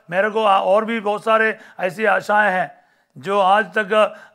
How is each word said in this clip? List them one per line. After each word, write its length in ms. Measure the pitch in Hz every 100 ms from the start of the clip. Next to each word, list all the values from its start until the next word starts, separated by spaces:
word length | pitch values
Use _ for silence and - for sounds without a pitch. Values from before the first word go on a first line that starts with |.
| -
मेरे 180 | 180 214
को 160 | 214 214
और 400 | 190 190 202 220
भी 140 | 233
बहुत 240 | 202 208
सारे 340 | 220 220 220 208 - -
ऐसी 260 | 185 180 214
आशाएं 460 | 190 - 208 208
हैं 320 | 185 156 - _ _ _ -
जो 220 | 147 202
आज 260 | 185 208 196
तक, 280 | 202 196 214 202 - -